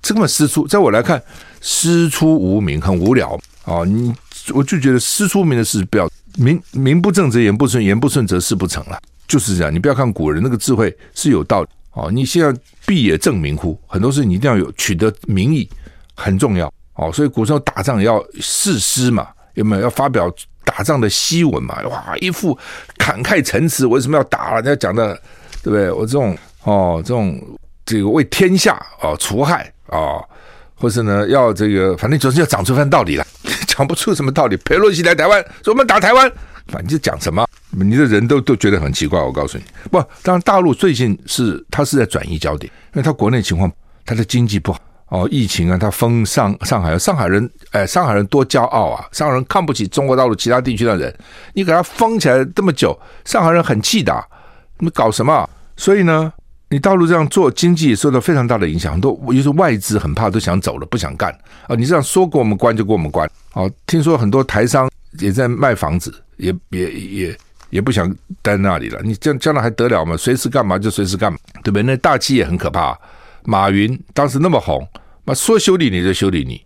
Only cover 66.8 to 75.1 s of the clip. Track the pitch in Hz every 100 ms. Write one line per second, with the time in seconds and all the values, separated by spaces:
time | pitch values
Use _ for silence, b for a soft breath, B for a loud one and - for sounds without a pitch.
66.8 | 90 - 95 101 90 - _ _ - 92
67.8 | 113 107 90 - - - 107 101 98 82
68.8 | 57 - 98 107 151 135 156 147 117 113
69.8 | 120 104 80 80 - 123 117 135 107 98
70.8 | 107 101 95 95 104 85 - - - 101
71.8 | 123 131 170 135 - 131 87 87 78 85
72.8 | 73 - b b b b - 98 98 98
73.8 | 107 127 - - 143 135 175 135 - 69
74.8 | 71 B B